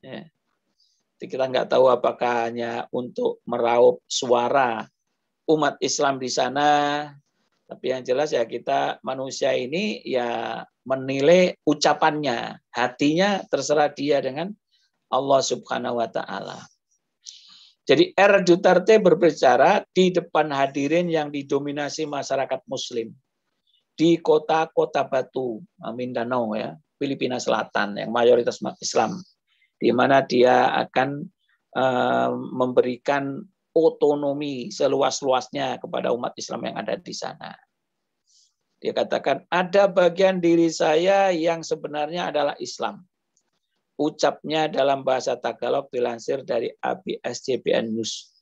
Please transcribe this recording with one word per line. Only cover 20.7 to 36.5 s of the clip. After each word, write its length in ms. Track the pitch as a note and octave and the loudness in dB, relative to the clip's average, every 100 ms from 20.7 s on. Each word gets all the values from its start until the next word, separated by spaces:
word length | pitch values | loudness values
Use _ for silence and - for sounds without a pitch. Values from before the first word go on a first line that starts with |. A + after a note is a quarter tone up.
| C#3 C#3 E3 F3 | -2 0 0 0
yang 240 | D#3+ D3 | -2 -2
didominasi 760 | D3 C#3 C#3 C#3+ C#3+ C#3+ - D#3 | -8 -2 -2 -2 -6 -6 -6 -6
masyarakat 600 | C#3+ C3 C3+ C3 C3 - | -6 -4 -4 -2 -6 -6
Muslim 480 | C3 - B2 A2+ - _ _ _ _ _ _ _ | -10 -6 -8 -8 -14 _ _ _ _ _ _ _
di 240 | - D#3+ E3 | 0 2 2
kota-kota 880 | E3 D#3 D3+ D#3+ D#3 - D#3 C#3+ C#3 | 4 2 2 -2 0 -2 -2 -2 -2
Batu, 560 | C3+ B2+ C#3 B2+ A2 F3+ _ A2+ | -4 -4 -6 -6 -8 -14 _ -12
Mindanao 600 | A#2 B2+ B2 A#2 B2+ A2+ G#2+ | -8 -8 -6 -4 -2 -2 -4
ya, 160 | A#2 D#3+ _ _ | -6 -12 _ _
Filipina 400 | C#3 C3+ C3 B2 | -6 -4 -4 -4
Selatan 600 | B2 A2+ G#2+ G#2+ G2+ G2+ | -2 -2 -2 -4 -4 -4
yang 120 | G#2+ | -4
mayoritas 480 | A#2 A#2+ A#2+ A#2+ A2 | 2 4 6 2 -4
umat 120 | C3 - | -8 -8
Islam, 400 | - B2 A2 - - _ _ _ _ _ | -4 0 0 -4 -14 _ _ _ _ _
di 160 | A#2+ | 0
mana 280 | A#2+ B2+ C3+ C3+ | 2 4 4 4
dia 480 | B2 B2 B2 B2+ | 4 6 6 2
akan, 560 | D3+ B2 - C3+ C#3+ - _ _ _ _ - | 0 -2 -2 -2 -4 -10 _ _ _ _ -2
eh, 520 | C3 B2 B2 B2+ B2 | 0 0 0 0 0
memberikan 1080 | B2 C3 C3 B2+ B2+ A#2+ B2 - C#3+ C#3 C#3 - _ _ E3+ | -4 -8 -4 2 2 2 -2 -2 -2 -2 -10 -14 _ _ 2
otonomi 960 | D#3+ D#3+ D3 D3 C#3+ C#3 D3 C3 A#2 | 2 2 0 2 -2 -4 -6 -8 -10
seluas-luasnya 1080 | - C3+ C3+ C#3 - C#3 B2+ B2 C#3+ C3+ A#2+ | -2 0 2 0 -2 0 0 -2 -6 -6 -6
kepada 320 | - B2+ B2 | -6 -6 -2
umat 220 | A#2+ A#2+ | -4 -4
Islam 320 | - - | -10 -10